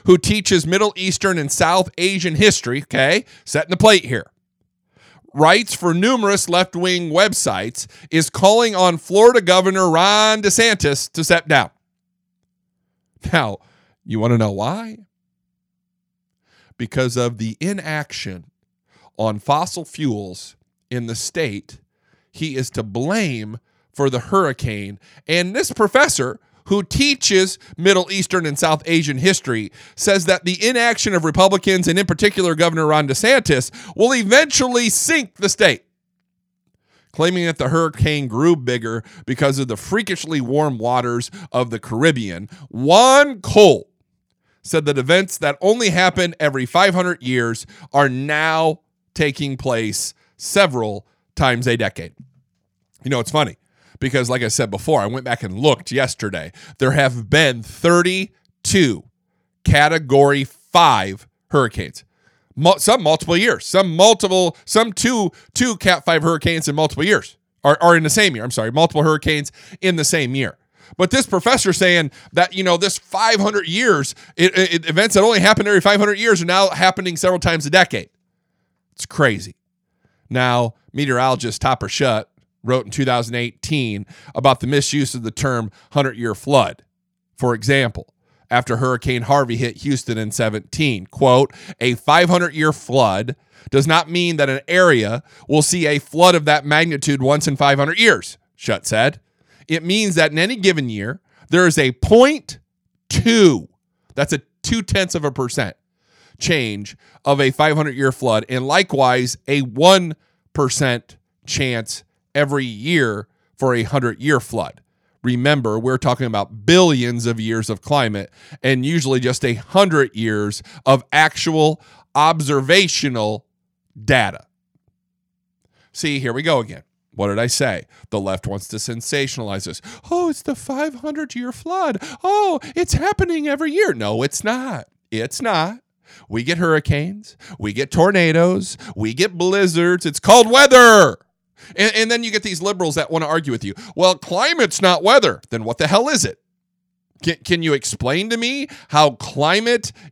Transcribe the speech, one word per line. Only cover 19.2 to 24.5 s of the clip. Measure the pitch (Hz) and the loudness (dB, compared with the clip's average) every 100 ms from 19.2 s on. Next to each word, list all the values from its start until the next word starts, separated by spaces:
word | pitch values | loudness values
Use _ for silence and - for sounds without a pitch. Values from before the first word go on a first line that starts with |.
| 110 104 | -4 -4
fossil | - 143 170 180 | -2 -2 -2 -6
fuels | 156 - 147 104 98 90 - _ _ _ _ | -12 -6 -6 -4 -8 -14 -20 _ _ _ _
in | 123 117 | -10 -8
the | |
state, | 117 - 175 147 101 - - _ _ _ _ _ | -8 -8 -6 -6 -6 -14 -20 _ _ _ _ _
he | - 160 131 | -10 -8 -6
is | 127 | -6
to | - | -8
blame | 110 107 143 220 185 120 107 113 - _ _ | -8 -6 -2 -2 -2 -6 -10 -14 -20 _ _
for | - 139 | -4 -2
the | 123 | -2
hurricane. | - 196 160 | -2 0 0